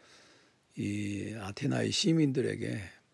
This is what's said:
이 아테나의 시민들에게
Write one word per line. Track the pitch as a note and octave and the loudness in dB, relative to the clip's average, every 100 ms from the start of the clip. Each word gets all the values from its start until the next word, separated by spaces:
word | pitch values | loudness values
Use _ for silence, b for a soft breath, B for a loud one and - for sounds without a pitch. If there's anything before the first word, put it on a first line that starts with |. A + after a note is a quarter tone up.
| b b b b b b _ - | b b b b b b _ -6
이 | G2+ G#2 G2+ G2+ G2+ A2 | -4 -2 -4 -6 -6 -8
아테나의 | G2 - C3 B2 G#2+ | -8 -4 0 2 2
시민들에게 | - - D#3+ C#3+ C3 A2+ G2+ G#2+ A#2 F2+ - _ | 2 4 6 4 4 0 -2 -4 -4 -8 -14 _